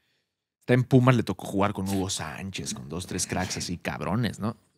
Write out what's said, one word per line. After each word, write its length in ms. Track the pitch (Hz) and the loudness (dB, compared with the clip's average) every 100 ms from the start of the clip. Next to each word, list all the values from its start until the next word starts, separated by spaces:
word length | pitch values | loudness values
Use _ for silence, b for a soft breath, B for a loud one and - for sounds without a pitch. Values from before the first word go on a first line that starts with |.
| _ _ _ _ _ _ | _ _ _ _ _ _
está 140 | - | 2
en 100 | 123 | 2
Pumas, 320 | 123 131 123 120 | 6 6 8 6
le 80 | |
tocó 220 | - 95 - | 2 -4 -4
jugar 280 | 98 101 | 0 0
con 140 | 101 95 | 0 -2
Hugo 220 | 98 95 | 0 -2
Sánchez, 640 | - 80 67 95 92 71 | -4 -6 -8 -10 -8 -8
con 160 | 113 65 | -8 -8
dos, 180 | 80 92 | -8 -6
tres 200 | 92 - | -4 -2
cracks 300 | 104 92 - | -2 -2 -4
así 200 | - 87 | -6 -6
cabrones, 640 | - 65 73 101 117 - | -6 -4 -2 0 0 -2
¿no? 180 | 107 - _ | -6 -6 _